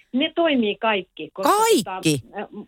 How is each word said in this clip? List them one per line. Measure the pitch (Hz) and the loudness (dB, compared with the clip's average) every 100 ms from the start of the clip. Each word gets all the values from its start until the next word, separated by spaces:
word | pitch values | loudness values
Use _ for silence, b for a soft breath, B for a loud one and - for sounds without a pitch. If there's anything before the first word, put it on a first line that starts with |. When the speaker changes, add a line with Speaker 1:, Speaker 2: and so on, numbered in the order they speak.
| b | b
Speaker 1:
ne | 254 320 | -2 -2
toimii | 339 330 262 208 190 | 0 2 2 0 -2
kaikki. | 220 202 180 - 151 | -2 -2 -6 -12 -12
Koska | - 277 415 453 339 | -2 2 4 4 2
Speaker 2:
Kaikki? | 190 185 165 143 - | 0 -4 -2 -2 -4
Speaker 1:
tota, | 196 | -12
äh, | - 202 | -12 -14